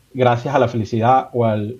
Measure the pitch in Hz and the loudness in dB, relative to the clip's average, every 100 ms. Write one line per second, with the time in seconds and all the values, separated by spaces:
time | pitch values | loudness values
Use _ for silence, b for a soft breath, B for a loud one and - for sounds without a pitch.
0 | _ 131 123 120 143 139 117 117 104 113 | _ 0 2 2 0 0 0 -2 -4 0
1 | 117 131 - 123 113 107 104 | 2 2 0 -2 0 -2 -6